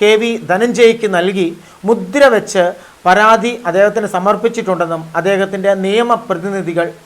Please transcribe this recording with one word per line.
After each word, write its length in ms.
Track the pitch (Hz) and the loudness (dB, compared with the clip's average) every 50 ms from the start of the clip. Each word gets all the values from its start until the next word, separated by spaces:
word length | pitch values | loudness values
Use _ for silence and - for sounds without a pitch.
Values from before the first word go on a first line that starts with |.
കെ 140 | 208 208 220 | 2 4 4
വി 200 | 214 233 233 233 208 156 160 | 2 2 -2 -4 -6 -2 -2
ധനഞ്ജയ്ക്ക് 640 | 180 196 233 247 196 202 240 226 226 233 220 208 190 | 0 0 0 0 2 4 4 4 4 2 -2 -2 -2
നൽകി 440 | 170 175 190 190 196 180 165 - - - - - - - | 0 -2 -2 -2 -2 -2 -4 -4 -10 -16 -20 -20 -8 -2
മുദ്ര 400 | 202 226 196 185 175 190 285 277 | -2 -2 -2 -2 -6 2 4 4
വെച്ച് 480 | 269 233 202 214 - - 190 175 175 190 - - - - _ - | 4 4 2 -2 -2 0 0 0 0 -2 -6 -14 -20 -20 _ 0
പരാതി 560 | 180 185 202 214 220 226 214 196 240 240 233 - | 2 2 4 4 4 4 4 2 -2 -4 -4 -6
അദ്ദേഹത്തിന് 400 | 175 170 190 202 208 202 226 208 | -2 2 2 2 2 2 -2 -4
സമർപ്പിച്ചിട്ടുണ്ടെന്നും 1040 | 202 202 180 180 202 214 190 226 233 233 233 202 190 185 165 175 165 165 160 160 - - | -4 -4 -2 0 0 0 0 -2 -2 -4 -2 -4 -4 -2 -2 -2 -4 -4 -8 -8 -6 -6
അദ്ദേഹത്തിൻ്റെ 580 | 170 170 196 196 190 196 190 196 196 190 196 196 | -2 0 0 0 0 -2 -4 -4 -2 -2 -2 0
നിയമപ്രതിനിധികൾ 1200 | 190 185 190 202 226 240 240 233 226 - - 185 170 170 202 196 196 170 165 165 170 170 170 - - - | 0 -2 -2 0 0 0 0 -2 -2 -2 -6 -6 -6 -6 -6 -6 -6 -6 -4 -4 -4 -4 -4 -8 -12 -12